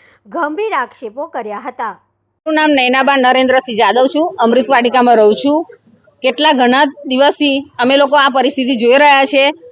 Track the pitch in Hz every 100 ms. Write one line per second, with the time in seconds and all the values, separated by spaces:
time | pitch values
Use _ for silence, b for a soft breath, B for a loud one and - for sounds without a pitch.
0 | b b 208 330 302 311 427 320 247 -
1 | 220 226 320 302 214 202 254 247 226 180
2 | _ _ _ _ - 311 311 277 247 262
3 | 269 277 254 254 262 262 262 214 214 233
4 | 262 285 349 - 233 240 247 262 240 254
5 | 247 226 214 214 285 302 339 - _ _
6 | _ _ 254 254 302 269 247 254 294 -
7 | 302 254 285 - 294 277 277 - 247 277
8 | 277 285 277 262 269 269 254 247 233 269
9 | 294 277 269 285 277 311 -